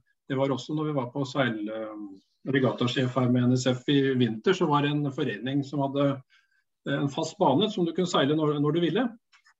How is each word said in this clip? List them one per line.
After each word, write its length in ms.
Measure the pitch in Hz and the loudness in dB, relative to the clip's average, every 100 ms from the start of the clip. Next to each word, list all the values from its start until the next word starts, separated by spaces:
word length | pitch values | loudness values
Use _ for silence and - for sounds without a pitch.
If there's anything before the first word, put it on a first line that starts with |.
| _ _ - | _ _ -6
det 80 | 135 | -2
var 120 | 139 | 0
også 260 | 127 - | -2 -4
når 120 | 156 151 | -4 -4
vi 60 | |
var 180 | 147 120 | -4 -4
på 120 | 143 135 | -6 -4
seil, 420 | 147 123 110 104 | -2 -2 -2 -6
eh, 280 | 110 110 107 104 98 _ _ - | -8 -10 -12 -14 -16 _ _ -2
regattasjef 640 | 135 127 - 123 135 127 | 2 2 0 -2 0 -2
her 160 | 135 123 | 0 2
med 120 | 123 | 2
N 80 | 123 | 2
S 140 | 127 127 | 2 2
F 160 | 123 - | -2 0
i 260 | 139 135 | 2 2
vinter, 380 | 127 120 110 202 | 2 0 2 0
så 120 | 180 165 | 2 2
var 160 | 143 | 2
det 80 | 143 | 2
en 180 | 147 147 | 0 -2
forening 500 | - 131 98 123 139 | -4 -4 -4 -4 -2
som 160 | 131 147 | -2 -2
hadde, 420 | 135 139 143 131 - _ _ _ _ _ - | -2 0 0 0 -10 _ _ _ _ _ -6
eh, 40 | 143 | -2
en 100 | 143 | -2
fast 280 | 160 156 - | -2 -6 2
bane 320 | 165 135 208 | 4 4 2
som 140 | 185 | 0
du 80 | 170 | -2
kunne 140 | - 175 | 0 0
seile 260 | 156 139 | 2 2
når, 240 | 156 151 147 | 2 2 2
når 120 | 147 | 2
du 60 | 156 | 2
ville. 240 | 170 190 254 - _ _ _ | 2 2 -2 -6 _ _ _